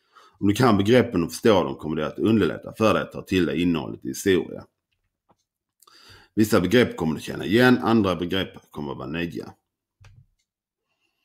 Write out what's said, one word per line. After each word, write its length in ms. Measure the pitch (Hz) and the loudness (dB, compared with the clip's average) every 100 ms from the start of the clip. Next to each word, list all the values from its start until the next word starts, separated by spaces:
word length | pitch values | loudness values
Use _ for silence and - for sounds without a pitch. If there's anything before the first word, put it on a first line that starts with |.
| _ _ _ - | _ _ _ -4
Om 80 | 98 | -2
du 60 | |
kan 240 | 101 127 101 | 2 4 4
begreppen 460 | 101 123 110 92 | 4 4 4 0
och 80 | 80 | -4
förstår 320 | - 117 98 | 0 2 2
dem 120 | 69 67 | 2 -4
kommer 200 | 78 78 | -6 -4
det 120 | 76 | -4
att 120 | - | -2
underlätta 540 | 87 113 85 55 - - | 0 2 0 -2 -10 -2
för 160 | 110 | 0
dig 100 | 82 | 2
att 80 | 67 | -2
ta 100 | 69 | -10
till 240 | - 95 80 | -4 0 0
dig 160 | 71 | 0
innehållet 440 | 87 82 58 55 62 | 0 -2 -4 -10 -12
i 20 | |
historia. 560 | 67 101 90 - 50 - _ _ _ _ _ _ _ _ _ _ _ _ _ - - _ - | -4 0 0 0 -10 -18 _ _ _ _ _ _ _ _ _ _ _ _ _ -20 -20 _ 0
Vissa 260 | 107 107 | 2 2
begrepp 360 | 90 120 113 - | 4 4 2 0
kommer 180 | 80 73 | -4 -4
du 60 | |
känna 240 | - 67 71 | -8 -10 0
igen, 320 | 107 127 123 | 4 4 4
andra 380 | 104 113 98 87 | 2 2 2 0
begrepp 560 | 87 95 90 - _ | -2 -4 -4 -8 _
kommer 200 | - 73 | -12 -10
att 60 | 64 | -10
vara 100 | 65 | -8
nya. 460 | 80 85 67 - - _ _ _ _ - - _ _ _ _ _ _ _ _ _ _ | -6 -6 -8 -14 -18 _ _ _ _ -20 -20 _ _ _ _ _ _ _ _ _ _